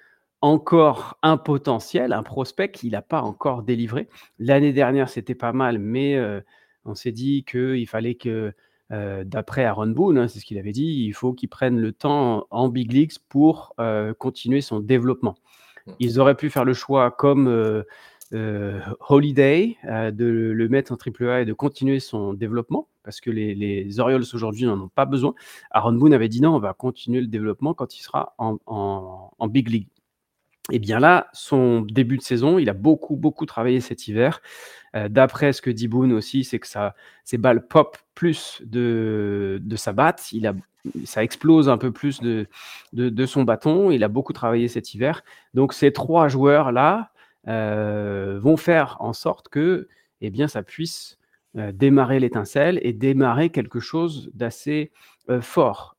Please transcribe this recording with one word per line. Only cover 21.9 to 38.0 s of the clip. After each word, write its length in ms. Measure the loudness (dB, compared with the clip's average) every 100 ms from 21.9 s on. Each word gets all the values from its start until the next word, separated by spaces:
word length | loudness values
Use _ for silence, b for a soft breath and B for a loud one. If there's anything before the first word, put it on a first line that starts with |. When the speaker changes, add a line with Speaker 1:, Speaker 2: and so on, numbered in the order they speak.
| -2
Speaker 1:
son 340 | -4 -6 -4
développement, 540 | -4 -4 -4 -4 -6 -6 _
parce 180 | -18 -12
que 100 | -6
les, 260 | -4 -4 -4
les 420 | -4 -6 -6 -2
Orioles 260 | 0 0 -2
aujourd'hui 320 | -6 -6 -2 -2
n'en 120 | -2
ont 80 | -4
pas 180 | -2 0
besoin. 280 | 0 -2 -4 B B B
Aaron 220 | -2 2
Boone 180 | 4 6
avait 160 | 6 4
dit : « 120 | 2
Non, 120 | 2
on 60 | 2
va 140 | 0
continuer 460 | -4 -6 -6 -4 -4
le 60 | -2
développement 480 | -4 -4 -4 -4
quand 220 | -4 -8 -12
il 40 |
sera 320 | -8 -6 -6 -6
en, 200 | -6 -6 -8
en, 680 | -6 -4 -4 -8 -16 -18 -8
en 120 | -2
big 200 | 0 0
league. » 200 | -2 -4 _ _ _ _ _ _ _ -6
Et 80 | -4
bien 220 | -2 4
là, 280 | 4 4 2
son 480 | -10 -2 2 4 2
début 380 | 0 0 0 0
de 40 |
saison, 360 | -2 0 2 2
il 100 | 2
a 60 |
beaucoup, 420 | 0 2 2 0 -2
beaucoup 300 | -2 -2 -8
travaillé 340 | -4 0 0
cet 260 | -2 -10 -6
hiver. 360 | 0 0 0 -10 B B B B
Euh, 140 | -8 0
d'après 460 | 4 4 4 0
ce 80 | 0
que 80 | -2
dit 180 | -4 -2
Boone 240 | 2 2
aussi, 320 | 2 0 -4
c'est 140 | -4 -6
que 80 | -8
ça, 280 | -6 -6 -6 b b
ses 140 | -8 0
balles 280 | 4 4 4
pop 300 | 4 4 0